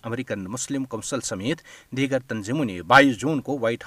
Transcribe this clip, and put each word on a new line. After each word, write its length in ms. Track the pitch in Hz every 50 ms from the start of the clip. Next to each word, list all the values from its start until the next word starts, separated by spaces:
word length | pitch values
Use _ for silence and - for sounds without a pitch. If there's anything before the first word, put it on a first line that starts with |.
| -
امریکن 420 | 117 113 123 123 - 110 104 95
مسلم 400 | 92 110 123 - - 139 139 131
کونسل 360 | 131 - 123 101 - - 127
سمیت 420 | - - 113 95 95 120 165 165 - - - - - -
دیگر 280 | - 127 135 131 139 131
تنظیموں 460 | 123 - 117 113 101 101 123 156 147
نے 180 | 113 92 87 85
بائیس 340 | 80 120 135 143 139 123
جون 240 | 104 117 147 160 139
کو 180 | 123 - 143 139
وائٹ 240 | 113 113 117 117 -